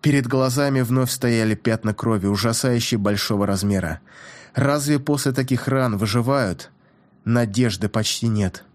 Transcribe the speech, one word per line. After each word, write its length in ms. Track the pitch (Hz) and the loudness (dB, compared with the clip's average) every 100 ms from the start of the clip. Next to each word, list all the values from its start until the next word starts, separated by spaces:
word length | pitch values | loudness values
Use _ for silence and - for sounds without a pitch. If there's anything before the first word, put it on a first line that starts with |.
Перед 260 | 151 143 135 | 4 2 2
глазами 540 | 135 131 123 143 135 | 0 0 2 2 2
вновь 300 | 117 131 127 | 2 2 0
стояли 440 | - 123 117 110 107 | 0 0 2 2 0
пятна 380 | - 110 107 | 0 0 -2
крови, 340 | 104 117 110 98 | -2 0 0 0
ужасающе 720 | 101 113 104 131 120 120 113 | 0 0 0 0 0 0 0
большого 480 | 101 104 - 104 101 | 0 0 -2 0 0
размера. 540 | 98 101 95 85 80 - - - - - - | 0 0 0 -2 -8 -12 -20 -20 -20 -10 0
Разве 420 | 131 147 143 147 | 0 0 0 0
после 360 | 143 143 139 | 0 0 0
таких 340 | 139 131 123 - | 0 0 -2 0
ран 300 | 135 127 104 | 0 0 0
выживают? 760 | 104 120 117 139 107 87 - _ _ _ _ _ - | 0 0 0 0 0 -4 -10 _ _ _ _ _ 0
Надежды 640 | 117 117 101 123 95 104 | 0 2 2 0 0 -4
почти 380 | 113 110 - 117 | -2 -4 -2 -2
нет. 340 | 107 98 - - | 0 -2 -4 -20